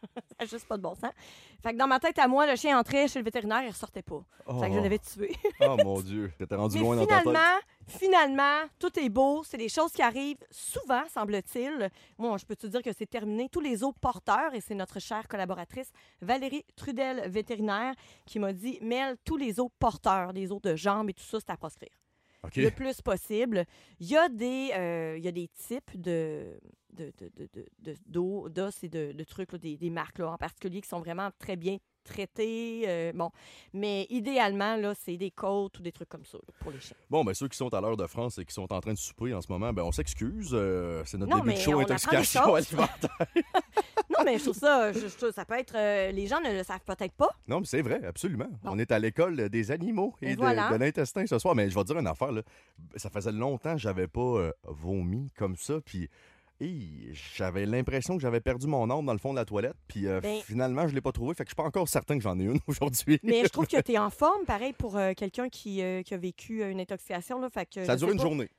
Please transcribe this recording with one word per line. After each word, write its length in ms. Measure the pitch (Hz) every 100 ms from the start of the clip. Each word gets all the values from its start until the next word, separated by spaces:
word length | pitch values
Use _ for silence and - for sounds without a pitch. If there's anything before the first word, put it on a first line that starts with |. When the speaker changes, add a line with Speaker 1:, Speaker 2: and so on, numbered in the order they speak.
Speaker 1:
<laughs> 160 | 214 -
Ça 180 | - -
n'a 60 | 226
juste 200 | 233 -
pas 100 | 214
de 60 |
bon 120 | 175
sens. 160 | 180 - - - - - -
Fait 100 | 233
que 40 | 233
dans 100 | 269
ma 100 | 262
tête 200 | 330 -
à 80 | 254
moi, 180 | 269 302
le 80 | 254
chien 220 | 302 254
entrait 300 | - 277 285
chez 100 | 277
le 60 |
vétérinaire, 380 | 226 240 208 220
il 60 | 254
ressortait 320 | - - 202
pas. 220 | - 151 - - - 123
Fait 80 | 120
que 60 |
je 40 | 202
Speaker 2:
Oh. 40 |
Speaker 1:
l'avais 160 | 202 214
tué. 340 | - 196 208 - 415
<laughs> 120 | -
Speaker 2:
Oh 160 | 571 127
mon 160 | 98 95
Dieu, 320 | 95 104 101 -
t'étais 160 | 92
rendu 220 | 98 107 -
Speaker 1:
Mais 40 |
Speaker 2:
loin 120 | 113 120
dans 100 | 415
ta 100 | 392
tête. 60 |
Speaker 1:
finalement, 340 | 330 320 339 370 - _ -
finalement, 800 | - 381 359 285 269 285 294 311 -
tout 180 | 349 349
est 80 | 262
beau. 340 | 208 269 294
C'est 120 | 311 254
des 120 | 226
choses 220 | - 330
qui 100 | -
arrivent 340 | 240 233 277 294 -
souvent, 500 | - - 523 392 247 311
semble-t-il. 800 | - 208 202 - 254 262 302 196 - - -
Moi, 200 | 233 202
je 60 | -
peux 80 | 214
te 100 | 220
dire 140 | 233
que 80 | 233 -
c'est 100 | 208
terminé. 380 | 233 208 214 262
Tous 120 | 349
les 220 | 294 220
os 100 | 269 -
porteurs, 540 | 262 208 - 233 311
et 60 | 247
c'est 140 | - 202
notre 240 | 185 202
chère 260 | - 214 220
collaboratrice 640 | 208 180 180 170 254 262 - _ _
Valérie 440 | 180 262 269 294 - -
Trudel, 520 | - 247 262 254 185
vétérinaire, 680 | 196 208 220 214 202 247 262 - -
qui 140 | - 220
m'a 140 | 196
dit, « 260 | 190 226 -
Mel, 340 | 220 247 269 247
tous 120 | - 311
les 220 | 262 202
os 100 | 247 -
porteurs, 520 | 240 - 214 190 180
les 200 | 185 190
os 100 | 202
de 140 | 196 156
jambes 340 | 196 202 214
et 40 |
tout 100 | 180
ça, 140 | - 220
c'est 100 | -
à 60 | 170
proscrire. » 340 | 156 - - _ _ _ _ _
Speaker 2:
Ok. 100 | 85 -
Speaker 1:
Le 140 | 143
plus 320 | - 262 254
possible. 600 | - 190 - 214 240 202 170 - - -
Il 80 | 175
y 100 | 302
a 120 | 339
des, 420 | 226 247 262 269 190
euh, 400 | 175 170 160 160
il 60 |
y 40 | 175
a 40 |
des 160 | 175 170
types 520 | - - 240 - 190
de, 560 | 175 165 160 151 113 - - _ _
de, 200 | - 147 -
de, 120 | 85 -
de, 120 | -
de, 140 | 104 - _
de, 140 | 156 147 -
d'os, 420 | 165 185 202 170
d'os 360 | 165 196 -
et 40 | 175
de, 220 | 160 147
de 140 | 143
trucs, 260 | 160 - 185
là, 80 | 180
des, 180 | 165 147
des 140 | 170
marques, 280 | 165 151 -
là, 100 | 165
en 60 | 165
particulier 420 | - - 190 180
qui 80 | -
sont 120 | 175
vraiment 300 | 165 170 196 -
très 160 | - 185
bien 220 | 170 196 - _
traitées, 800 | - - 196 - 220 226 233 226 214
euh, 260 | 170 170
bon. 180 | 170 170 - - - -
Mais 320 | 190 208 202 190
idéalement, 680 | 247 220 262 208 196 208 220
là, 180 | 208
c'est 220 | 202 - 175
des 140 | 190
côtes 460 | - 196 202 196 -
ou 20 |
des 80 | 175
trucs 160 | - 170
comme 160 | 160
ça, 140 | 135 -
là, 160 | - -
pour 100 | 160
les 80 | 135
chiens. 160 | - - -
Speaker 2:
Bon, 140 | 147
ben, 100 | 113
ceux 140 | 98 139
qui 80 | -
sont 180 | 127
à 60 | 107
l'heure 160 | 104 110
de 100 | 87
France 320 | - 120 98
et 60 |
qui 100 | 90
sont 180 | - 92
en 80 | 95
train 120 | 110
de 40 | 107
souper 360 | - - 120
en 80 | 101
ce 80 | -
moment, 220 | 92 113
ben, 100 | 101
on 100 | 85
s'excuse, 580 | - 151 - 147 220 185
euh, 500 | 120 98 92 87 82
c'est 140 | 80 98
notre 120 | 95
Speaker 1:
Non, 60 | 359
Speaker 2:
début 120 | 233
de 40 | 139
Speaker 1:
mais 40 |
Speaker 2:
show 120 | 151
Speaker 1:
on 80 | 147
apprend 60 | 131
des 40 |
Speaker 2:
intoxication 500 | 135 - - - -
Speaker 1:
choses. 240 | 269 170 147
Speaker 2:
alimentaire. 380 | 160 156 - 156 - 170
<laughs> 80 | 339 - 381 - - - - -
Speaker 1:
Non, 140 | 320
mais 140 | - 226
je 60 |
trouve 120 | 285 -
ça, 340 | 285 277 214
je, 80 | 208
je 160 | 208 -
trouve 140 | 240
ça 120 | 208
peut 100 | 175 233
être, 160 | - 226
euh, 340 | 208 202 190
les 160 | 190 196
gens 140 | 285
ne 100 | 302
le 120 | 196
savent 180 | 185 185
peut-être 280 | - 190 185
pas. 160 | - 294 - -
Speaker 2:
Non, 140 | 147
mais 60 | 175
c'est 160 | 127
vrai, 220 | 127 143
absolument. 440 | 90 85 190 123 247 127
Speaker 1:
Bon. 60 | 101
Speaker 2:
On 60 | 95
est 120 | 113
à 80 | 110
l'école 500 | 110 107 180 151 104
des 220 | 113 107
animaux 440 | 160 185 214 196 -
et 80 | 131
Speaker 1:
Et 20 |
Speaker 2:
de, 60 | -
Speaker 1:
voilà. 300 | 254 226 214
Speaker 2:
de 40 | 110
l'intestin 480 | 139 156 139 - 185
ce 120 | 120
soir. 160 | 185
Mais 160 | 131 101
je 40 |
vais 80 | 92
te 40 | 98
dire 100 | 160
une 80 | 107
affaire, 260 | 80 135
là. 100 | 110 - - _ - 82 -
Ça 140 | 101
faisait 200 | 104 101
longtemps 440 | 107 127 131 156
que 60 | 160
j'avais 280 | 107 92 90
pas, 120 | 117
euh, 320 | 123 117 82 -
vomi 640 | - 73 82 98 87 107 139 -
comme 180 | 98 90
ça, 180 | - 156
puis, 240 | - 92 80 _ _ _ _ -
hey, 500 | 156 170 87 76 55
j'avais 540 | 73 - - 95 90 101
l'impression 500 | 120 127 131 127 180
que 60 |
j'avais 180 | 127 117
perdu 260 | 127 123 143
mon 240 | 139 113
âme 160 | 143 143
dans 60 |
le 60 | 107
fond 140 | 135
de 60 | 135
la 60 |
toilette, 320 | 110 104 120 - -
puis, 200 | 104 98
euh, 140 | 95
Speaker 1:
Ben 200 | 101 214
Speaker 2:
finalement, 460 | 196 117 127 127 165
je 60 |
l'ai 60 | 135
pas 120 | 139
trouvé, 220 | 120 120
fait 100 | 175
que 60 | 131
je 40 |
suis 20 | -
pas 60 | 156
encore 200 | 190 165
certain 280 | 143 - 147
que 60 |
j'en 140 | 101 92
ai 60 |
une 140 | 95 139
<laughs> 40 | -
aujourd'hui. 540 | 143 143 123 - 151
Speaker 1:
Mais 200 | 226 233
je 40 | 226
trouve 180 | 277 330
que 140 | 285
t'es 180 | - 220
en 120 | 214
forme, 340 | - 302 403 339
pareil, 260 | 208 262
pour, 240 | - 233 202
euh, 160 | 190 190
quelqu'un 320 | 196 - 254
qui, 340 | - 208 190
euh, 200 | 185 185
qui 120 | 185
a 40 | 190
vécu, 440 | 180 - - 220
euh, 80 | 202
une 100 | 190
intoxication, 600 | 185 190 - 180 - 254
là, 80 | 254
fait 160 | 226 175
que 180 | -
Speaker 2:
Ça 80 | 180
a 40 | 127
Speaker 1:
je 40 |
Speaker 2:
duré 100 | 165
Speaker 1:
sais 40 | 196
Speaker 2:
une 60 |
Speaker 1:
pas. 60 | 160
Speaker 2:
journée. 220 | 151 110